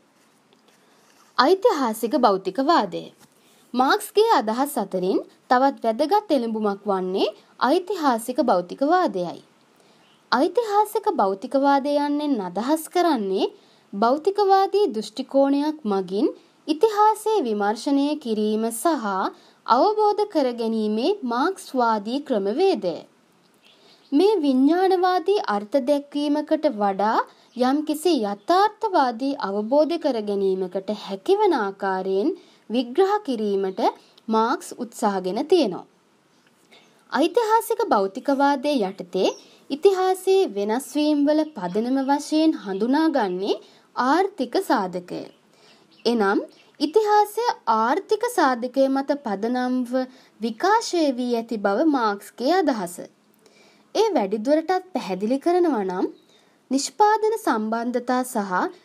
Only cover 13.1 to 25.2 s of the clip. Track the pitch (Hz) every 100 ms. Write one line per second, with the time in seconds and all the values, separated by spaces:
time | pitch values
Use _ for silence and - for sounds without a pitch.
13.1 | 262 196 190 403 - _ _ _ 196 226
14.1 | 294 339 392 392 381 381 392 392 220 214
15.1 | - 262 269 277 277 302 302 214 196 180
16.1 | 196 349 - _ _ - 311 440 415 427
17.1 | 427 427 427 247 208 202 233 294 277 285
18.1 | 302 240 214 214 214 226 226 339 294 208
19.1 | 190 277 - _ _ - 240 370 427 415
20.1 | 403 415 320 254 240 226 226 214 214 294
21.1 | 403 247 240 330 381 - 262 233 220 202
22.1 | 269 294 220 196 254 381 269 185 160 -
23.1 | _ _ _ _ _ _ _ _ _ _
24.1 | 277 392 415 294 254 277 349 381 370 359
25.1 | 370